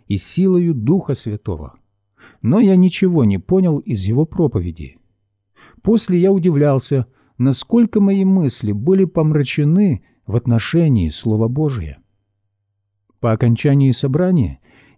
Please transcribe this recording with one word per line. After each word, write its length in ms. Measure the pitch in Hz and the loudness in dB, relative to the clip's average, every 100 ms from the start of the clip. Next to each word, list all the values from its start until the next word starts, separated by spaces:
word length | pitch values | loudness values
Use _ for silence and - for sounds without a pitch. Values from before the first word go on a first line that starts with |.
| _ | _
и 100 | 101 | -6
силою 580 | - - 190 180 175 143 | -4 -2 2 2 0 -2
Духа 400 | 107 185 - 131 | 0 0 -2 -6
Святого. 580 | - 104 - 80 71 - _ _ _ _ - _ | -6 -10 -8 -10 -12 -20 _ _ _ _ -20 _
Но 180 | 107 185 | 0 2
я 160 | 214 185 | 4 4
ничего 500 | 185 - 190 170 110 | 4 2 0 2 2
не 140 | 95 | 0
понял 400 | - 185 185 147 | 0 0 0 -2
из 260 | - 110 95 | -4 -4 -2
его 200 | 120 160 | -2 -2
проповеди. 720 | - 151 107 87 80 69 - _ _ _ _ _ _ - _ | -2 -2 -2 -6 -10 -16 -20 _ _ _ _ _ _ -20 _
После 380 | - 220 - 180 | 0 0 0 0
я 120 | 185 | 2
удивлялся, 760 | 196 175 143 147 135 - 139 123 _ _ _ | 2 2 2 2 0 0 -4 -4 _ _ _
насколько 640 | 127 127 - 233 226 214 | -2 -2 0 2 2 2
мои 240 | 196 196 190 | 2 2 2
мысли 460 | 190 151 - 104 | 2 0 -2 -6
были 340 | 104 131 190 190 | -4 0 2 2
помрачены 1000 | - 156 156 139 - 147 175 202 117 - _ - | 0 0 0 -2 -2 0 2 2 -2 -8 _ -6
в 100 | 107 | -4
отношении 760 | - 117 - 165 165 120 82 | 0 -2 0 0 2 2 0
Слова 380 | - 110 107 113 | -4 -4 -2 -2
Божия. 520 | 131 156 127 78 67 _ _ _ _ _ _ _ _ _ _ _ _ | -2 -4 -4 -10 -14 _ _ _ _ _ _ _ _ _ _ _ _
По 120 | 117 | -2
окончании 600 | 110 120 117 147 139 135 | 0 0 2 2 2 2
собрания 680 | 120 139 143 180 180 95 67 _ _ _ | 0 -2 -2 0 0 0 -6 _ _ _